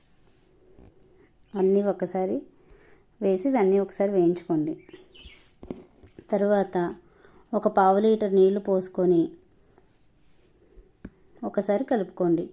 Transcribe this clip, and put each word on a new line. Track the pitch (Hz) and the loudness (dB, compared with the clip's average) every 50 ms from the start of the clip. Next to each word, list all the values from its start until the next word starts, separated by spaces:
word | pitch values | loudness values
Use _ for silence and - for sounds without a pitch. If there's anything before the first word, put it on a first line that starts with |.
| _ _ _ _ _ _ _ _ _ _ _ _ _ _ - - 60 - _ _ _ _ _ _ _ _ _ _ _ _ - | _ _ _ _ _ _ _ _ _ _ _ _ _ _ -20 -20 -20 -20 _ _ _ _ _ _ _ _ _ _ _ _ -2
అన్నీ | 196 190 190 196 202 | 0 2 2 2 2
ఒకసారి | 202 202 185 190 185 175 - 185 185 190 220 285 - - _ _ _ - - _ _ _ - _ _ _ _ - | 2 0 -2 -4 -4 -6 -4 -4 -4 -4 -4 -6 -8 -10 _ _ _ -20 -20 _ _ _ -20 _ _ _ _ -4
వేసి | 214 196 190 185 190 277 | -2 0 0 0 0 0
ఇవన్నీ | 262 240 190 185 196 196 | 0 2 2 2 2 2
ఒకసారి | 190 190 - - 196 202 | 0 -2 -4 -4 -2 0
వేయించుకోండి. | 202 185 170 170 175 - - - 165 156 151 156 - - - - - - - _ _ - - - - - - _ _ - - - - - - _ _ _ - - _ - - - | 0 2 2 2 0 -2 -4 -4 -2 -2 -2 -4 -6 -10 -14 -20 -20 -20 -20 _ _ -20 -20 -20 -20 -20 -20 _ _ -20 -16 -16 -16 -16 -18 _ _ _ -20 -20 _ -18 -10 -4
తర్వాత | 214 196 202 202 208 196 185 185 - 180 170 175 208 - - _ _ _ _ - _ - _ - 226 | -2 0 0 2 2 0 0 -2 -2 -4 -4 -4 -6 -10 -18 _ _ _ _ -20 _ -20 _ -6 -4
ఒక | 202 - 208 | -2 -2 0
పావు | 208 208 190 190 190 202 | 2 2 4 4 4 4
లీటర్ | 220 220 220 220 214 196 196 | 2 2 2 0 0 0 4
నీళ్లు | 190 190 190 202 208 | 4 4 4 2 0
పోసుకొని | 196 202 190 185 185 - - 190 180 185 175 165 160 - - - _ _ _ _ _ _ _ _ _ _ _ _ _ _ _ _ _ _ _ _ _ _ _ _ _ _ _ - - _ _ _ - - _ _ _ _ _ - 240 | -2 -2 -2 -2 -2 -4 -4 -2 2 2 4 4 2 0 -4 -14 _ _ _ _ _ _ _ _ _ _ _ _ _ _ _ _ _ _ _ _ _ _ _ _ _ _ _ -20 -20 _ _ _ -20 -20 _ _ _ _ _ -12 -10
ఒకసారి | 202 - 208 202 - 202 202 262 | -8 -6 -4 -2 -2 -2 -2 -2
కలుపుకోండి. | - 269 214 180 - - - 180 170 165 160 180 - | -2 -2 -2 -2 -4 -4 -2 0 0 0 0 -2 -6